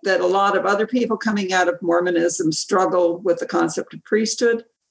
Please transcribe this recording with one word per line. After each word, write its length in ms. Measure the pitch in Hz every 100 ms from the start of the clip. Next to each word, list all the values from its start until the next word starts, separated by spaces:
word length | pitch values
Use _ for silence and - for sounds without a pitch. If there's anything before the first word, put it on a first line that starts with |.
that 180 | 196 185
a 60 | 180
lot 300 | 196 196 196
of 100 | 190
other 200 | 202 214
people 300 | 254 226 214
coming 360 | 220 208 190
out 160 | 185 175
of 120 | 175
Mormonism 680 | 175 170 180 170 170 170 160
struggle 680 | 160 - 202 185 180 170 170
with 200 | 190 170
the 80 | -
concept 480 | 170 165 - -
of 80 | -
priesthood. 600 | - 214 214 - 233 233 - _ _